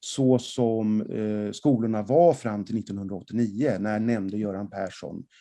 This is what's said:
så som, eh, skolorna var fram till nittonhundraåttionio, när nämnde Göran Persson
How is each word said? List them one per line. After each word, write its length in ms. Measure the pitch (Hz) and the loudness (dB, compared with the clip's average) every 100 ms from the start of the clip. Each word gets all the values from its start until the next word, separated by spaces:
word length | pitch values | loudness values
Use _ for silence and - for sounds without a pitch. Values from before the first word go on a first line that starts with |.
så 380 | - - 131 123 | -10 0 4 4
som, 640 | - - 117 113 110 107 | 2 0 0 2 2 0
eh, 520 | 107 110 107 107 104 | 0 -4 -2 -2 -4
skolorna 500 | - 147 120 113 110 | -2 2 2 2 -2
var 320 | 104 147 170 | 2 6 6
fram 300 | 143 113 104 | 4 -2 -4
till 100 | 95 | -4
nittonhundraåttionio, 1040 | 110 104 98 98 95 - 110 117 101 143 95 | -4 -4 -8 -8 -10 -6 -2 -2 0 0 0
när 220 | 107 107 | 0 0
nämnde 360 | 113 113 95 104 | 0 0 -2 -2
Göran 320 | 104 95 101 | -4 -4 -6
Persson 540 | 98 95 - 73 85 - _ | -6 -8 -8 -12 -12 -14 _